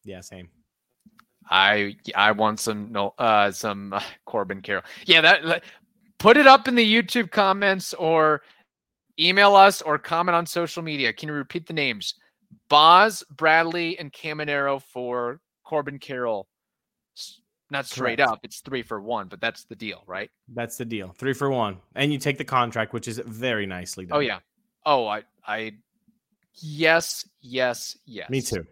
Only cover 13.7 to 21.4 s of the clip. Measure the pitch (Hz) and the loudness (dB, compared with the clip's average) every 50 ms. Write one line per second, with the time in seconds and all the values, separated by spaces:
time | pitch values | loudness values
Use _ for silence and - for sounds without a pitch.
13.7 | 165 175 170 165 175 - 170 139 - - - 160 151 151 151 147 147 143 139 139 | -2 -4 -6 -6 -6 -10 -12 -16 -16 -14 -12 -10 -8 -8 -6 -4 -4 -2 -2 -2
14.7 | 139 135 _ _ _ 127 123 123 123 123 120 120 127 160 _ _ _ _ _ - | -4 -4 _ _ _ -10 -8 -6 -6 -6 -6 -6 -8 -12 _ _ _ _ _ -6
15.7 | 160 151 143 143 139 139 - - 139 127 123 117 110 98 95 _ _ _ _ _ | -6 -6 -6 -6 -12 -14 -14 -12 -8 -6 -4 -4 -4 -6 -8 _ _ _ _ _
16.7 | _ _ _ _ _ _ _ _ _ - - - - _ _ _ _ _ _ _ | _ _ _ _ _ _ _ _ _ -20 -20 -20 -20 _ _ _ _ _ _ _
17.7 | 143 139 135 - - 127 131 123 117 113 143 123 110 - - 107 - - _ 135 | -8 -8 -8 -8 -10 -6 -4 -4 0 0 0 0 0 -6 -12 -20 -20 -20 _ -10
18.7 | 135 127 113 - 117 104 98 110 120 110 98 90 104 87 - 117 110 - - _ | -10 -10 -8 -8 -10 -10 -8 -8 -8 -8 -8 -12 -12 -8 -8 -8 -8 -8 -20 _
19.7 | - - 113 104 92 - _ - 90 95 104 - _ _ _ _ 120 120 120 117 | -18 -14 -12 -14 -14 -14 _ -14 -12 -12 -12 -14 _ _ _ _ -12 -12 -10 -10
20.7 | - - 123 117 113 104 95 92 92 _ 127 135 131 - | -10 -12 -10 -8 -8 -10 -10 -12 -14 _ -6 -6 -4 -4